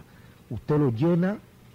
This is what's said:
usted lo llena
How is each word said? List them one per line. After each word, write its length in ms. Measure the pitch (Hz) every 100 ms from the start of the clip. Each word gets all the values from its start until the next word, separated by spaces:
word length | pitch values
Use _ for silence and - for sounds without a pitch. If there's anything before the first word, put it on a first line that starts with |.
| - - - - -
usted 300 | 110 - 147
lo 120 | 143
llena 480 | 110 165 170 185 214 - - -